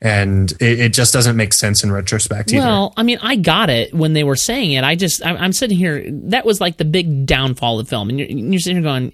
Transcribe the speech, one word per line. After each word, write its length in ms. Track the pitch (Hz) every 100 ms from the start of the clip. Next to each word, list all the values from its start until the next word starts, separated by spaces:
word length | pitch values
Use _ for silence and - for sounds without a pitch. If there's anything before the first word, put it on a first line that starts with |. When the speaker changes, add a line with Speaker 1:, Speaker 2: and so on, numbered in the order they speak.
Speaker 1:
and 500 | 110 104 101 98 95
it, 260 | - 120 117
it 140 | 117
just 200 | 110 120
doesn't 220 | 131 120 117
make 180 | 104
sense 300 | - 107 104
in 80 | 104
retrospect 600 | 98 95 107 - 104 107
either. 140 | 262 254
Speaker 2:
Well, 280 | 208 196 -
I 60 |
mean, 160 | 233 240
I 140 | 220 262
got 340 | 170 170 208
it 240 | 117 -
when 200 | 165 156
they 100 | 156
were 140 | 143 135
saying 340 | - 247 196
it. 120 | 135
I 120 | 131 170
just, 280 | 185 - 165
I'm, 120 | 175
I'm 160 | 180
sitting 240 | 190 254 185
here. 280 | 180 147 -
That 360 | 143 - 240 226
was, 140 | 196
like, 160 | 180 165
the 80 | 156
big 400 | 180 170 139 135
downfall 540 | 135 135 123 120 113
of 60 | 113
the 40 |
film, 200 | 120 104
and 80 | 135
you're, 100 | -
you're 300 | 127 117 185
sitting 180 | 175 180
here 60 |
going, 280 | 156 131 123